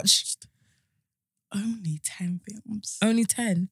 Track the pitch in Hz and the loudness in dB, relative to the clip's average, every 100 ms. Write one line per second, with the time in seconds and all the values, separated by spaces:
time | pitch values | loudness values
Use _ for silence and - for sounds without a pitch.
0 | 202 - - - - _ _ _ _ _ | 6 2 2 -8 -10 _ _ _ _ _
1 | _ _ _ _ - 202 220 226 170 151 | _ _ _ _ -8 -4 -2 -2 -2 -2
2 | - - 180 175 - 214 - 214 - - | -4 -4 -4 -4 -6 -16 -10 -8 -6 0
3 | 214 226 226 - 240 175 185 | 4 4 4 2 2 2 0